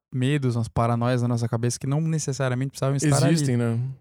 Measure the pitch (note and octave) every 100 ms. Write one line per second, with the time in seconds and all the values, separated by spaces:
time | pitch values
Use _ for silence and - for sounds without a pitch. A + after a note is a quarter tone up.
0 | _ C3 B2+ D3 B2+ A#2 A2+ - A#2 A#2
1 | A#2+ B2+ A#2+ A#2+ A#2 A#2 A#2+ - C3+ C#3+
2 | D#3+ D#3+ D3 C3 C3 B2 C3+ - C3+ C#3
3 | D3 C#3 C3+ E3 C#3 A#2+ A#2 A#2 B2+ C3